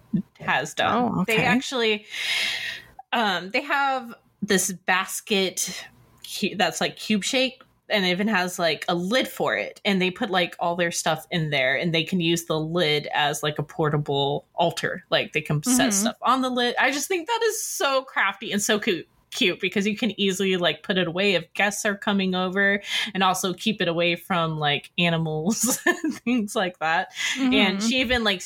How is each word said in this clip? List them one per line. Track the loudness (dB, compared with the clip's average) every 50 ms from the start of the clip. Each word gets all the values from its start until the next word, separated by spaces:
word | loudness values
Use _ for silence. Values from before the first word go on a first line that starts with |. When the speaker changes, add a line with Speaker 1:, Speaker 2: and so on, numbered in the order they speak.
| _ _ -2 -2 -2 _ _ -8
Speaker 1:
has | -2 0 0 0 -2 -2 -2
done. | 0 0 2 2 2 0 0
Speaker 2:
Oh, | 0 0 0
Speaker 1:
They | 2 2
Speaker 2:
okay. | 2 4
Speaker 1:
actually, | 4 2 2 0 -2 -2 0 2 2 0 0 -4 -8 -8 -6 -4 -2 -2 -2 -2 -2 -4 -6 -6 -8 -10 -12 -14 -18 -20 -20 -8 -4
um, | -2 0 2 2 0 -2 -4 -4
they | -4 -4
have | -2 -2 0 0 0 0 0 -2 -6 -8 -14 -18 _ _ _ -6 0
this | 2 2 2 2 0
basket | -4 -4 _ 0 2 2 0 -2 -6 -8 -4 0 0 0 0 0 -2 -4 -6 -6 -6 -10 -12 -16 -20 -20 -20 _ _ _ -16
cu-, | -12 -6 -4 -4 -2 0
that's, | 2 0 0 0 0
like, | -4 -4 -4
cube | -4 -2 0 0 0 0
shape, | 0 0 0 0 0 -4 -8 -20 _ _ _ _ -2
and | 0 2 2
it | 2
even | 2 2 2
has, | 2 2 0 0 -2 -2 0
like, | 0 0 0 0 -2
a | -2 -2
lid | -2 0 0 0 0 0
for | -2 -2 -2 0 0 0
it. | 0 -2 -4 -6 -4 -2
And | 0 2 2
they | 2 0
put, | 0 -2 -2 0
like, | 0 0 0 0 -2 -2
all | -2 -2 0
their | 0 0 -2
stuff | -2 -2 0 0 -2 -2 -4 -4
in | -2 -2 0 0
there, | 0 2 2 2 0
and | 0 0 0 0
they | 0 0
can | 0 0 0
use | 2 2 0 0 0
the | -2 -2 -2
lid | -2 -2 0 0 2 2 2 0 -2 -2 0
as, | 0 0 0 0 -2
like, | -2 -4 -2
a | -4 -6
portable | -6 -2 0 0 2 2 0 0 0 0 0 0 0 -2 -4 -6 _ -2
altar. | 0 0 0 0 -2 -4 -4 -4 -6 -4 -2
Like, | 0 0 0 0 -4
they | -4
can | -2 0 -2 0 2
set | 2 2 4 2 2
Speaker 2:
Mm-hmm. |
Speaker 1:
stuff | 2 0 0 -2 -2 0
on | 0 2 2 2
the | 2 0
lid. | 0 0 0 0 2 2
I | 2 2
just | 2 0 -2
think | -2 -2 -2 -2
that | -2 -2 0 0
is | 0 0 -2 -6
so | -6 -4 0 0 2 2 0 -2
crafty | -2 -2 0 0 0 0 -4 -4 -4
and | -2 0
so | 2 2 2 2
cute, | 2 0 0 -2 -4 _ _ _ _ -8
cute | -2 0 2 2 0 0
because | -2 -2 0 0 0
you | 0 0
can | 0 -2 -2 0 0
easily, | 0 0 0 0 0 0 2
like, | 2 2 0 0 -2 -2
put | -2 0 0
it | 0
away | 0 0 0 2 2 2
if | 0 0 -2 -2
guests | 0 0 0 0 0 -2
are | -2 -2
coming | -2 0 0 2 2 2 0 0
over, | 0 0 0 2 2 4 4 2 0 -2 -4 -4 -4 -4 -2 0
and | 2 2
also | 2 2 2 -2 -2 -2
keep | -2 -2 -2 -2 0
it | 0
away | 0 0 2 2 0 0
from, | -2 -2 -2 0 0 0 0 0 0
like, | 0 0 0 0 -2 -4 _ 0
animals | 2 2 2 2 0 0 -2 -2 0 0 0 0 0 -2 0 0
<laughs> | 2
and | 0 0 2 0 -4 -4
things | -2 -2 0 0 0 0 -2 -2
like | -2 -2 -2 -2
that. | -2 0 0 0 0 -2 -4 -6 -6 -4 -4 -2 0
And | 2 4 4 4 4 4 2 2
Speaker 2:
Mm-hmm. | 0
Speaker 1:
she | 2 2 2
even, | 2 2 2 2 2
like, | 0 0 -2 -4